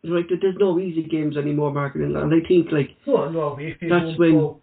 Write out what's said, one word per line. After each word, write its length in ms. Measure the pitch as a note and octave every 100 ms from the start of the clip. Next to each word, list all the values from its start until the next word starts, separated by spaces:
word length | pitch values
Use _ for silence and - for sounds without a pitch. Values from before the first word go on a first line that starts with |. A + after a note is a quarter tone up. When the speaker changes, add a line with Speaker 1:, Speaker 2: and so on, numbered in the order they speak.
Speaker 1:
Right, 220 | E3 E3+ E3+
there, 80 | F3
there's 160 | F#3+ F#3
no 200 | G3+ F3
easy 240 | F#3+ D#3+
games 320 | D#3 D#3+ D3+ C#3+
anymore, 380 | D3 D3 D3
Mark, 220 | C#3+ C#3+ D3+
and, 200 | D3 D3
and 160 | D3
I 160 | E3 E3
think, 200 | F3+ D#3+
like, 200 | D#3 C3+ _ -
Speaker 2:
No, 220 | A#3 E3+
no, 120 | E3
away 340 | D3 C#3 D#3 D#3+
from 100 | E3+
Speaker 1:
that's 140 | F3 D#3+
Speaker 2:
home, 120 | D#3+
Speaker 1:
when, 140 | E3+
Speaker 2:
Paul. 280 | D#3 D3 -